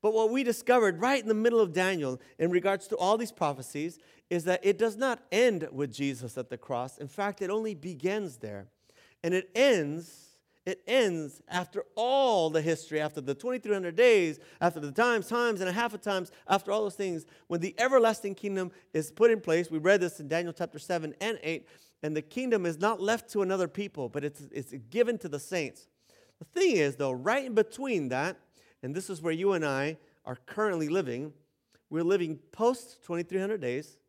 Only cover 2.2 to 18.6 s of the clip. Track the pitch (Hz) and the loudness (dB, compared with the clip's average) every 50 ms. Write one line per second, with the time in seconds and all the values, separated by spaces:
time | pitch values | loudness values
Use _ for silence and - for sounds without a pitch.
2.2 | - - - - 160 170 180 180 175 196 196 190 - - 214 - 180 190 214 226 | -10 -20 -4 -2 0 2 2 2 2 2 -2 -2 -4 -6 -4 0 2 2 2 2
3.2 | 240 214 - - 180 147 143 131 127 - - - 151 170 170 - _ _ _ _ | 0 -6 -4 -2 -2 -2 -2 -4 -10 -10 -6 -6 -6 -6 -8 -12 _ _ _ _
4.2 | _ _ 175 175 151 180 180 - - 196 202 170 220 226 208 214 262 262 240 - | _ _ -4 -2 0 0 0 2 2 2 2 4 2 0 0 0 -2 -2 -2 -4
5.2 | - _ - 208 247 254 214 170 160 131 - 131 143 135 110 135 143 139 135 117 | -6 _ 2 4 4 4 4 0 -4 -6 -4 -6 -6 -6 -4 -2 -2 -2 -2 -4
6.2 | 123 120 - 131 123 - 123 113 - - 127 120 123 131 - - 147 135 - - | -8 -10 -8 -8 -8 -8 -10 -14 -8 -6 -6 -4 -4 -6 -10 -12 -14 -12 -6 -4
7.2 | 196 202 196 - 202 180 196 220 220 220 208 151 139 180 175 127 139 185 196 214 | -4 -4 -4 -4 -6 -4 -4 -4 -4 -4 -8 -8 -10 -12 -10 -4 -2 -2 -2 -2
8.2 | 208 170 131 117 107 107 104 98 98 - _ _ _ _ _ _ _ _ _ _ | -4 -6 -10 -10 -12 -10 -10 -12 -14 -16 _ _ _ _ _ _ _ _ _ _
9.2 | - 165 180 185 185 185 _ 220 262 285 247 185 151 143 151 165 170 - - - | -2 0 0 0 -2 -2 _ 4 4 6 6 4 2 -2 -4 -8 -10 -14 -20 -20
10.2 | - _ _ _ _ _ _ _ _ 180 185 - _ - 233 262 240 202 175 165 | -20 _ _ _ _ _ _ _ _ -8 -8 -8 _ 0 2 2 2 2 0 -2
11.2 | 156 139 135 - - - - 180 180 - - - - _ _ - 226 247 262 277 | -6 -8 -12 -16 -18 -6 -6 -6 -6 -4 -8 -10 -10 _ _ -2 0 2 2 4
12.2 | 269 254 220 190 165 160 156 160 151 165 165 151 - - 156 151 151 151 147 156 | 4 4 4 4 2 2 2 0 2 2 0 -2 -2 -4 -2 -2 -2 -2 -4 -6
13.2 | 131 131 139 135 - 247 254 247 - 214 208 196 185 175 170 180 247 247 226 202 | -4 -4 -6 -4 -2 -4 -4 -4 -2 -2 -2 0 0 -4 2 6 6 8 8 6
14.2 | 180 160 151 139 - - - - 170 170 165 165 147 143 139 - 233 247 240 220 | 4 2 -2 -6 -12 -20 -8 0 0 0 0 0 -8 -4 0 2 4 4 4 2
15.2 | 185 - 226 240 240 233 220 185 190 180 180 214 233 240 214 202 - 208 196 185 | 0 -2 -2 0 2 0 0 0 -2 -2 0 0 -2 -2 -4 -6 -4 -2 -2 -2
16.2 | 180 - - - _ - 196 196 - - 202 220 214 202 - - 202 190 170 160 | -2 -6 -12 -20 _ 0 0 0 2 0 -2 0 0 -2 -4 -4 -4 -4 -4 -6
17.2 | 156 _ - - _ _ 170 170 165 196 - - 233 262 269 254 226 226 226 - | -8 _ -20 -20 _ _ -4 -2 -2 -4 -2 0 0 4 6 6 6 6 2 0
18.2 | - 202 196 - - 202 196 190 | -4 -8 -8 -4 -6 -4 -2 -2